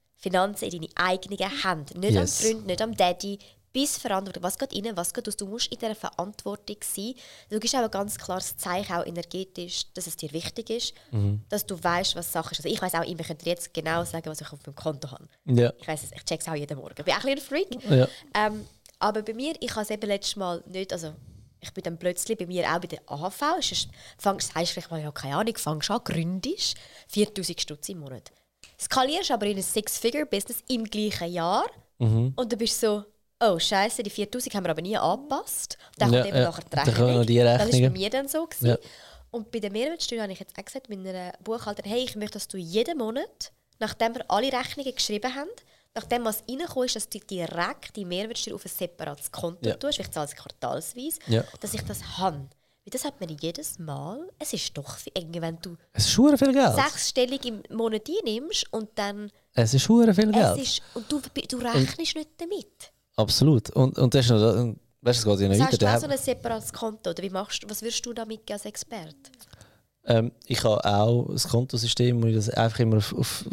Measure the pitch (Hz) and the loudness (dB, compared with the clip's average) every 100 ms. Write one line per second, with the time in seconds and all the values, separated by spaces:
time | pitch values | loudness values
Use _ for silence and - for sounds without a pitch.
0 | _ _ 190 185 202 202 - 175 165 - | _ _ 0 2 2 0 -6 -6 -8 -2
1 | 180 190 - 196 190 277 190 160 139 175 | 0 0 -4 -6 -6 -2 -2 -2 -6 -2
2 | 202 202 175 - 220 220 196 180 226 208 | 2 4 4 2 0 0 -2 -2 -2 2
3 | 180 180 202 202 - _ _ 262 285 - | 2 2 -6 -8 -12 _ _ -2 -2 -2
4 | 233 190 196 175 180 - 269 208 226 180 | -2 -2 -4 -4 -4 -4 -6 -4 -6 -4
5 | 175 247 220 - 196 233 - - 226 208 | -4 -4 -8 -8 -8 -6 -6 -4 -6 -4
6 | 185 - 190 - 202 208 - 208 - - | -8 -6 -6 -6 -10 -8 -12 -10 -8 -6
7 | 220 262 - - - 214 226 269 220 196 | -8 -10 -16 -20 -6 -4 0 0 0 -2
8 | 208 - - 185 - - 185 185 196 175 | -4 -6 -6 -6 -6 -6 -4 -4 -2 -4
9 | - 175 170 180 190 - 180 - - 185 | -4 -8 -8 -8 -10 -10 -8 -8 -8 -10
10 | 170 - 151 160 170 - 220 233 - - | -10 -8 -8 -6 -8 -8 -6 -4 -4 -8
11 | - 110 101 104 - 208 - 175 175 175 | -4 0 2 0 -2 -6 -4 -2 0 2
12 | 190 170 - 170 160 - 156 151 185 170 | 0 -2 -4 -4 -4 -6 -4 -2 -2 -2
13 | 170 165 160 151 165 175 - 165 160 170 | -2 -6 -8 -6 -4 -4 -4 -6 -2 -2
14 | 170 165 160 156 151 143 - - 160 139 | -2 -6 -8 -10 -12 -14 -16 -6 -6 -6
15 | 139 - - _ - 120 120 - - 156 | -10 -14 -20 _ 4 6 6 2 -8 -8
16 | - - - 160 - 151 147 143 156 - | -10 -10 -6 -6 -4 -6 -6 -10 -12 -6
17 | 156 151 269 277 - 302 381 240 220 131 | 0 0 0 -4 -2 -4 -2 -4 4 6
18 | - - - 208 214 214 - _ _ - | 6 0 -4 0 0 -2 -12 _ _ -2
19 | 208 214 214 226 294 - 240 220 208 208 | 0 0 -4 -6 -6 -6 -6 -4 -4 -4
20 | 208 202 - 202 180 170 - 185 190 175 | -2 -2 -2 -4 -4 -4 -8 -8 -6 -6
21 | 160 156 - - - _ - 190 180 170 | -8 -14 -20 -20 -20 _ -16 -10 -8 -4
22 | 180 180 - 214 180 180 - 170 175 156 | -4 -2 -4 -4 -4 -2 0 0 -4 -12
23 | - 143 180 - 294 359 - - - - | -12 -8 -8 -2 -2 0 -2 -2 -6 -10
24 | - - 202 190 - 160 170 - - 165 | -20 -2 0 0 -2 -2 -2 -4 -8 -8
25 | 151 - 135 147 226 - 151 156 - 151 | -8 -8 -4 -2 -2 -2 -4 -2 -2 -2
26 | - 160 165 185 254 403 - - - - | -2 -2 -2 -2 -4 -2 -4 -6 -12 -20
27 | - 202 208 196 175 165 - 147 - 180 | -4 0 0 0 -6 -4 -6 -8 -10 -10
28 | 139 127 - _ _ _ - - - 262 | -12 -14 -18 _ _ _ -20 -10 0 2
29 | 262 339 370 233 208 196 180 220 - - | 4 2 0 0 0 -2 -2 -2 -2 -2
30 | 226 285 294 196 - - - 240 220 214 | 0 0 -2 -2 -4 -8 -4 -4 -2 -2
31 | 208 - 175 175 170 226 440 - _ - | -2 -2 -4 -2 2 2 0 -6 _ 0
32 | 117 110 127 135 240 220 233 - 226 208 | 4 4 2 0 -2 0 0 2 2 0
33 | 202 _ _ - 226 170 - 190 214 - | -4 _ _ 2 4 4 2 2 2 0
34 | 208 - 202 247 254 202 175 156 180 220 | -4 -4 -4 -4 -4 -2 0 -2 -2 0
35 | 165 220 294 320 - - - - - - | 2 0 -2 -4 -4 -6 -8 -12 -10 0
36 | 117 123 127 135 123 - - 143 139 110 | 4 6 4 4 4 0 -4 2 4 6
37 | 123 123 113 117 120 123 214 127 127 185 | 6 6 6 8 8 8 6 6 6 4
38 | 202 262 277 311 330 - 120 117 - - | 0 -2 0 -2 -2 2 4 4 0 -20
39 | - - - 233 214 233 202 208 285 339 | -20 -20 -12 -10 -6 -6 -4 -2 -2 -4
40 | - 233 202 185 190 - - 269 - 196 | -4 -4 -6 -8 -14 -16 -12 -12 -10 -10
41 | 190 185 180 - 220 226 214 208 202 240 | -8 -8 -10 -10 -6 -6 -6 -8 -4 -2
42 | 254 208 208 202 - 190 165 208 285 320 | -2 -4 -8 -8 -10 -10 -2 0 0 -2
43 | 220 247 415 - - _ _ - 214 - | -4 -4 -6 -10 -16 _ _ -6 -4 0
44 | 233 233 - 202 269 254 247 285 269 247 | 0 0 0 0 2 0 -4 -6 -6 -4
45 | - 208 254 262 330 480 _ _ _ 226 | -2 -2 -4 -6 -10 -14 _ _ _ -10
46 | - 240 233 214 - 262 339 262 247 220 | -2 -2 -2 -4 -6 -8 -4 -2 -2 -2
47 | - 202 - 185 165 165 180 - - - | -6 -10 -8 -6 -4 -2 -2 -4 -12 -10
48 | 180 180 220 233 - - - - 175 - | -6 -4 -4 -6 -8 -8 -10 -6 -8 -8
49 | 160 143 - - 170 180 113 - 285 285 | -10 -10 -12 -8 -8 -2 -2 -2 -2 -4
50 | - 160 147 - - - 123 131 - 247 | -4 -6 -6 -8 -16 -8 -6 -6 -8 -10
51 | 294 - - 113 - - 208 220 - - | -8 -6 0 0 0 -8 -8 -6 -6 -8
52 | - - 185 147 135 _ _ _ 196 254 | -8 -2 -2 -2 -12 _ _ _ -8 -6
53 | 294 - 165 147 165 220 302 - 156 139 | -6 -8 -10 -6 -6 -6 -10 -10 -8 -8
54 | 151 254 370 - 302 190 - 147 - - | -8 -10 -12 -10 -6 -6 -6 -8 -10 -12
55 | - 180 165 170 165 165 180 170 _ - | -8 -8 -6 -6 -4 -6 -12 -16 _ 2
56 | - - 285 285 269 269 214 113 285 - | 4 8 8 8 6 6 6 6 2 0
57 | - 262 247 269 247 208 - 226 226 214 | -2 2 0 0 -6 -8 -8 -2 0 0
58 | 247 392 254 214 320 427 - 226 214 - | -2 -4 -2 -4 -4 -4 -4 -6 -6 -6
59 | 202 202 104 _ _ - 113 131 - 233 | -6 -6 -12 _ _ 2 4 6 8 8
60 | 226 185 214 214 131 90 262 - - 233 | 8 8 6 6 6 4 0 -4 -6 -10
61 | 208 285 - 285 - 247 240 233 262 - | -4 -4 -4 -8 -6 -4 0 2 2 0
62 | 330 311 302 - 339 403 - - - _ | -4 -6 -8 -10 -6 -6 -8 -18 -20 _
63 | _ - 107 - 147 127 - - 131 - | _ -2 2 6 6 6 4 2 4 4
64 | 127 139 120 110 113 104 120 - _ _ | 4 6 6 8 8 6 2 -2 _ _
65 | 120 120 107 98 98 101 262 254 101 - | 2 4 4 4 6 6 6 6 6 4
66 | 294 269 - 247 233 226 - - 226 214 | 2 -2 0 -2 -2 -6 -6 -6 -6 -4
67 | 180 165 190 185 214 - 202 208 226 240 | -6 -4 -4 -4 -4 -6 -8 -8 -4 -4
68 | 240 233 220 220 - 208 214 - - 214 | -6 -8 -8 -10 -8 -8 -8 -12 -12 -12
69 | 160 277 - - - - - _ _ _ | -14 -18 -20 -20 -20 -20 -20 _ _ _
70 | - 113 120 - - 117 117 104 101 101 | 2 4 4 -2 -4 2 4 4 4 6
71 | 110 120 - 123 - 117 127 117 117 - | 6 4 2 -2 2 2 2 0 0 2
72 | 123 120 113 110 107 - 113 110 113 110 | 4 4 4 4 2 2 2 4 4 4
73 | - - - - - | 4 0 -2 -4 0